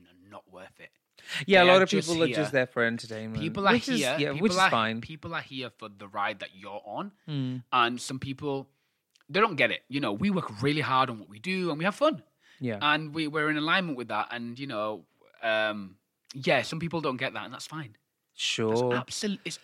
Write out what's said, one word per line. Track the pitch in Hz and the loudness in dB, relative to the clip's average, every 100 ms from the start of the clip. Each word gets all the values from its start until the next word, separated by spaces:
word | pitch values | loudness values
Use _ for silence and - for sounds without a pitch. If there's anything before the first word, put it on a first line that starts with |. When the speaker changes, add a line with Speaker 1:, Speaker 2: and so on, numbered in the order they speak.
| 87 | -20
Speaker 1:
are | 90 95 | _ -20
not | 101 - | -20 -20
worth | 92 87 - | -20 -20 -20
it. | - _ _ _ - - 143 | -20 _ _ _ -10 -6 6
Speaker 2:
Yeah, | 190 | 8
a | |
Speaker 1:
They | 180 | 10
Speaker 2:
lot | 185 | 10
Speaker 1:
are | |
Speaker 2:
of | 190 | 8
people | 196 156 | 2 0
Speaker 1:
just | 165 | 2
Speaker 2:
are | 160 | 2
Speaker 1:
here. | 120 | 2
Speaker 2:
just | 151 | 0
there | 135 127 | 0 0
for | - | 2
entertainment, | 117 117 117 110 110 113 | 0 0 -6 -10 -8 -6
Speaker 1:
People | 156 151 196 | -4 0 4
are | |
Speaker 2:
which | 240 285 | 4 2
is, | 247 | 0
Speaker 1:
here. | 131 143 | 2 2
Speaker 2:
yeah, | 147 | 0
Speaker 1:
People | 143 | 0
Speaker 2:
which | 208 | 2
is | 185 | 4
Speaker 1:
are, | 185 | 4
Speaker 2:
fine. | 123 110 113 | 4 2 -2
Speaker 1:
people | - 156 170 | -8 -12 -10
are | 165 | -8
here | - 135 123 | -8 -10 -10
for | - 110 | -12 -16
the | 101 104 | -14 -10
ride | 104 101 101 | -4 -4 -4
that | - 95 | -10 -14
you're | 101 101 | -14 -12
on, | - 117 202 - - | -10 -10 -10 -12 -8
Speaker 2:
Mm. | 143 127 127 120 | -4 -4 -6 -2
Speaker 1:
and | 127 117 123 | 2 2 0
some | - 131 | -8 -8
people, | 135 131 147 139 135 _ _ _ _ _ - | -8 -6 -6 -6 -8 _ _ _ _ _ -4
they | 165 | 2
don't | 220 | 2
get | 147 120 | 4 2
it. | 92 - | 2 -6
You | 135 | -4
know, | 123 | -2
we | 101 202 | 0 0
work | 185 - 104 | 0 -2 -2
really | 139 151 | 0 0
hard | 127 131 131 | 2 2 2
on | 113 | -2
what | 92 | -12
we | 104 | -10
do, | 170 190 175 | -4 -2 -2
and | 151 | 0
we | |
have | 180 | -2
fun. | 196 302 196 - _ _ - | 2 2 2 -6 _ _ -6
Speaker 2:
Yeah. | 127 104 | -4 0
Speaker 1:
And | 147 151 156 | 2 2 0
we, | 156 151 | -4 -2
we're | 156 151 | 0 0
in | 151 | 2
alignment | 156 185 180 127 | 2 2 2 -4
with | 113 | -4
that. | 107 - | -4 -4
And, | 120 120 120 | -6 -8 -10
you | 139 | -8
know, | 110 107 104 82 _ _ - | -4 -4 -4 -12 _ _ -6
um, | 113 110 110 104 95 - _ _ - | 0 2 0 -2 -10 -16 _ _ -18
yeah, | 135 151 143 | -6 0 0
some | 160 160 | 0 -4
people | 165 170 | -4 -4
don't | 151 127 | -2 -2
get | 131 | -4
that, | 113 | -6
and | 107 | -10
that's | 127 - | -12 -12
fine. | 156 131 - _ _ _ - | -12 -12 -16 _ _ _ -8
Speaker 2:
Sure. | - - 110 113 123 | -4 0 2 2 2
Speaker 1:
That's | 123 120 - | 0 -4 -6
absol-, | 214 196 | -4 -4
it's | - - | -8 -12